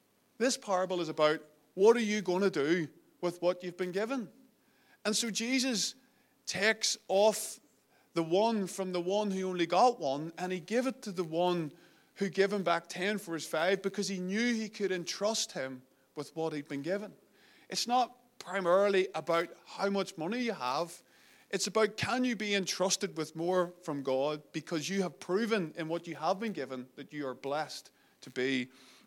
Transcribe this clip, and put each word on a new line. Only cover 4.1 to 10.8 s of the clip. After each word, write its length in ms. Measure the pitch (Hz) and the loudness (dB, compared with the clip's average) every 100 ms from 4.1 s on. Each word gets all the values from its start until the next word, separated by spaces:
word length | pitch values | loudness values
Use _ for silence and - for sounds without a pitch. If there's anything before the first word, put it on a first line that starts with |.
| 269 190 - - _ _ _ _ _ | -4 -6 -14 -20 _ _ _ _ _
And 120 | 208 214 | -2 0
so 140 | 240 | -2
Jesus 640 | 190 233 262 262 214 - - _ _ _ _ - | -2 0 0 2 0 -2 -6 _ _ _ _ -10
takes 500 | 180 208 220 - - - | 0 2 2 -2 -4 0
off 500 | 190 214 - - - _ _ _ _ _ 170 | 4 4 4 -6 -12 _ _ _ _ _ -4
the 80 | |
one 420 | 160 180 226 220 185 | 2 2 4 2 -2
from 260 | - 185 | -4 -4
the 100 | 180 | -2
one 280 | 175 208 208 | 0 0 0
who 200 | 190 185 | -2 -2
only 180 | 180 165 | -2 2
got 320 | 175 247 240 | 6 6 4
one, 320 | 143 139 160 - | -2 -2 -4 -6
and 140 | 185 | -4
he 80 | 185 | -4
gave 260 | 156 226 | -2 0